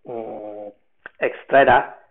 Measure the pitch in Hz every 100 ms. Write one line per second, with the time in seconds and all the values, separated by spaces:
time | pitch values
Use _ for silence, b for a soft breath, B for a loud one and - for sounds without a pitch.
0 | - 117 110 110 107 104 104 - _ _
1 | - - 131 - - 139 131 117 - -
2 | _